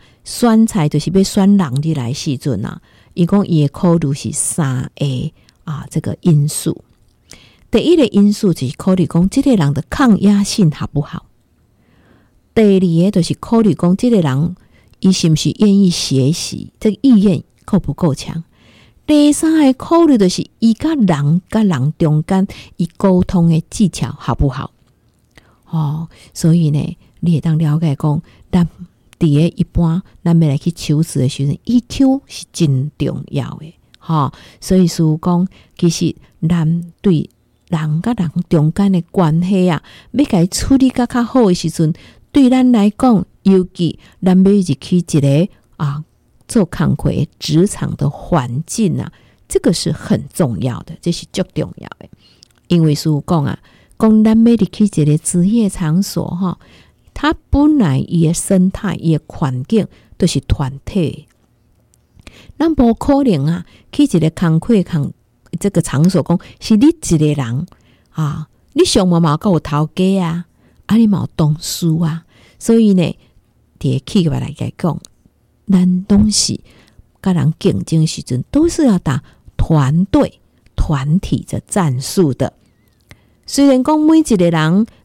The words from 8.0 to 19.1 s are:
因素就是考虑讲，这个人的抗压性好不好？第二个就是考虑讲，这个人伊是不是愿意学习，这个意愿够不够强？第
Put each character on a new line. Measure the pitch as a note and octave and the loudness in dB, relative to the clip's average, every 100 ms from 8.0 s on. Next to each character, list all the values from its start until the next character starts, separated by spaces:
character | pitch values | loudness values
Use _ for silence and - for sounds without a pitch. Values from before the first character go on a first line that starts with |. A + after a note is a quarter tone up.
| B3 | 2
因 | G3+ G#3 | 2 2
素 | G#3 G3 | 2 -2
就 | D#3+ B2+ | -2 -6
是 | - | -4
考 | F#3+ | -2
虑 | F#3 E3 | 0 0
讲， | E3+ G3 | 0 0
这 | C4+ | 0
个 | C#4 G#3+ | 2 2
人 | C#3+ | 0
的 | D3 - | -2 -4
抗 | - B3+ G3 | 0 2 2
压 | G3+ G3+ | 2 2
性 | G3+ - D#3+ | 0 0 0
好 | - G#2+ | 0 -6
不 | D3 | -6
好？ | - - - _ _ _ _ _ _ _ _ _ _ _ _ | -6 -10 -18 _ _ _ _ _ _ _ _ _ _ _ _
第 | - | 2
二 | G#3 F#3+ F#3 E3 | 4 4 2 2
个 | F#3+ | 2
就 | F#3+ | 2
是 | E3 - | -2 -4
考 | - A3+ | -2 2
虑 | A3 | 2
讲， | - F3 F#3+ | 2 0 0
这 | B3 | 2
个 | A3 | 2
人 | D3+ C3+ E3+ F3+ _ _ _ _ | 2 0 -2 -6 _ _ _ _
伊 | F#3+ | 0
是 | F#3 E3+ | 2 2
不 | |
是 | D#3 D3+ - | 0 0 0
愿 | G#3 G3 | 2 4
意 | F#3 | 2
学 | - - C3+ C3 | 0 -2 0 0
习， | E3+ - - - _ | -2 -6 -12 -14 _
这 | A3 | -4
个 | G3 | 0
意 | C#4 G#3+ | 4 4
愿 | G3 D#3+ - _ | 4 0 -6 _
够 | - F#3+ | -4 -2
不 | - | -2
够 | C#3+ E3+ | -2 -2
强？ | - - E3 - _ _ _ _ _ | -4 -8 -12 -14 _ _ _ _ _
第 | - | 0